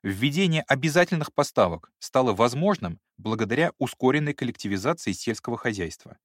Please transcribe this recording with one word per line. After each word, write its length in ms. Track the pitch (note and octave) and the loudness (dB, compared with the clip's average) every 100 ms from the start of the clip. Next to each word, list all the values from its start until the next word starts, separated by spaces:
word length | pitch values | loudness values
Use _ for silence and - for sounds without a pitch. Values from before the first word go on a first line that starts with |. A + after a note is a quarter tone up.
Введение 580 | G2+ F#2+ C3+ D3 F#3+ D#3+ | -6 -2 0 2 2 0
обязательных 680 | - C3+ D#3 D#3 F3 E3+ D3+ | 0 0 2 4 4 0 -2
поставок 560 | - C#3+ - F#2 E2+ - _ | -2 0 2 2 0 -10 _
стало 340 | - C3+ B2 | -2 2 2
возможным 680 | G2 A#2+ B2+ F#3+ G3+ F2+ E2+ _ - | 4 2 2 0 0 -4 -10 _ -10
благодаря 560 | G#2+ A2 G#2+ B2 F3 - | -6 -2 -2 0 0 0
ускоренной 560 | B2+ - B2+ D3 D3 | -6 0 2 2 0
коллективизации 800 | D3 B2 - G#2 G2 A2+ F3 - | -4 -6 -6 -6 -2 -2 -4 -4
сельского 440 | F#2 - G#2+ - A#2 | -4 -4 -6 -6 -4
хозяйства 600 | B2 G2+ E2 - - - | -4 -4 -6 -8 -20 -20